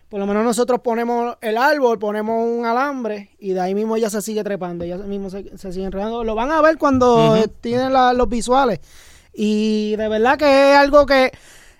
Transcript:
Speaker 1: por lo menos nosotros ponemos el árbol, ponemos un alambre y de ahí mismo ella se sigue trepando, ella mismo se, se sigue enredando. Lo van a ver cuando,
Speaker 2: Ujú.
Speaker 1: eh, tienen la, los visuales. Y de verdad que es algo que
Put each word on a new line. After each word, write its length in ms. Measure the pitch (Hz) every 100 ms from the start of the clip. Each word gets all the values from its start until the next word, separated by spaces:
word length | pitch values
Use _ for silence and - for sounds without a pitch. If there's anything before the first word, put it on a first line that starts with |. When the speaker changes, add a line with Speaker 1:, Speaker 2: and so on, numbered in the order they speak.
| -
Speaker 1:
por 100 | 202
lo 60 | 196
menos 180 | 208
nosotros 340 | 233 220 240 247
ponemos 540 | 240 226 233 240 240 -
el 160 | 226 220
árbol, 420 | 277 302 247 220
ponemos 480 | 214 208 214 226 233
un 180 | 233 233
alambre 640 | 240 285 269 220 208 196 _
y 100 | 196
de 80 | 185
ahí 140 | 180
mismo 220 | 202 220 226
ella 140 | 220
se 120 | 214
sigue 220 | 208 214
trepando, 400 | 208 196 175 175
ella 140 | 170 180
mismo 300 | 202 202 196
se, 280 | 196 - 180
se 140 | 196
sigue 140 | 180 190
enredando. 360 | 190 214 233
Lo 140 | 226 214
van 160 | 262
a 80 | 320
ver 180 | 311 330
cuando, 540 | 294 262 247 233 226
Speaker 2:
Ujú. 40 | 220
Speaker 1:
eh, 120 | 214 -
tienen 320 | 240 240 262
la, 200 | 262 254
los 160 | 247 220
visuales. 500 | 233 226 262 262 175 - - - - _
Y 640 | - 214 214 220 214 214 214
de 100 | 214
verdad 280 | 214 233 294
que 340 | 294 269 277
es 40 | 285
algo 260 | 277 294
que 280 | 277 269 262 - - - -